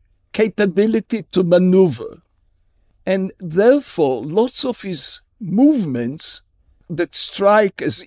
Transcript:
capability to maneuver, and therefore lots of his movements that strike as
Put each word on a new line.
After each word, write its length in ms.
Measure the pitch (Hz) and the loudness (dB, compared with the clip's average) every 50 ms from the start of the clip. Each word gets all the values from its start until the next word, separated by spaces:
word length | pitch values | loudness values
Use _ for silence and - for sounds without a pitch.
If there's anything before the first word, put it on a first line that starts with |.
| _ _ _ _ _ _ | _ _ _ _ _ _
capability 920 | - - 220 214 - - 208 196 160 190 208 226 220 226 - - 240 214 165 - | -2 -2 -2 0 0 -2 -2 0 2 2 0 2 0 -2 -2 -4 -6 -6 -6 -4
to 120 | - 180 180 | -2 0 2
maneuver, 800 | 165 175 180 185 180 180 190 190 170 123 113 - - - - _ _ _ _ _ _ _ _ _ _ _ _ _ _ _ _ - | 4 4 4 4 6 6 6 4 4 2 -4 -10 -14 -14 -18 _ _ _ _ _ _ _ _ _ _ _ _ _ _ _ _ -4
and 280 | 190 190 190 190 185 - - | -2 -2 -2 -2 -6 -8 -12
therefore 840 | 185 165 156 185 208 240 277 294 - - - 180 151 131 131 113 117 | -10 -4 0 4 4 6 4 4 2 -4 -2 0 0 0 0 -2 -6
lots 400 | 151 160 208 233 262 - - - | -4 -2 -2 -2 -2 -4 -6 -6
of 160 | 254 226 - | -6 -6 -6
his 400 | - 196 180 139 - - - - _ _ _ - | -8 -8 -8 -8 -8 -10 -12 -14 _ _ _ -14
movements 1000 | 226 160 180 220 277 294 311 254 185 151 127 120 117 123 143 165 - - - - _ _ _ _ _ _ _ _ _ - | -8 -4 0 4 4 4 4 2 -2 -4 -4 -4 -4 -6 -8 -8 -10 -12 -12 -12 _ _ _ _ _ _ _ _ _ -10
that 260 | 165 151 175 - - | -6 -6 -6 -6 -6
strike 680 | - - - - - 196 202 208 214 214 196 - - | -12 -10 -10 -4 0 2 4 4 4 4 2 -2 -4
as 180 | - - - - - | -6 -6 -6 -6 -10